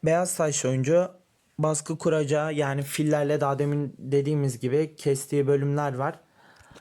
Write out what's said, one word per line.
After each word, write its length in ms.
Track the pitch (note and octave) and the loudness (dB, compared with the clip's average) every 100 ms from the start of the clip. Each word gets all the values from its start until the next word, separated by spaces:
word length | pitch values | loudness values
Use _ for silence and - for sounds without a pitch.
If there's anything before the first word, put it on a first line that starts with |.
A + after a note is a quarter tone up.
| D#3 | 0
beyaz 300 | E3 F3+ - | 2 0 -2
taş 300 | D#3 C#3 B2+ | -2 0 -2
oyuncu 460 | C3 C3 F3 F3+ - _ _ _ - | 0 2 2 2 -4 _ _ _ -4
baskı 380 | D3+ D3+ - D#3+ | -2 -2 -4 -4
kuracağı, 560 | E3+ D#3 C#3+ D3+ D#3 | 0 0 2 0 0
yani 280 | D3+ C#3 C#3 | -2 -2 -2
fillerle 600 | C#3 - D3+ D3+ C#3+ D3 | -4 -2 0 2 2 0
daha 180 | C#3 C#3 | 0 0
demin 360 | C#3+ D3 C#3+ - | 0 -2 -4 -8
dediğimiz 600 | C3 C#3+ C#3 D3 C#3 A#2 | -2 0 2 0 0 -2
gibi 360 | B2+ C#3+ D#3 - | 0 0 0 -2
kestiği 520 | D3 C3+ - C#3+ C#3 | -2 -2 0 0 2
bölümler 460 | C#3 C#3+ C#3+ D3 | 2 2 0 -2
var. 260 | B2+ D3 - _ _ - - - - | -2 -4 -6 _ _ -20 -20 -20 -20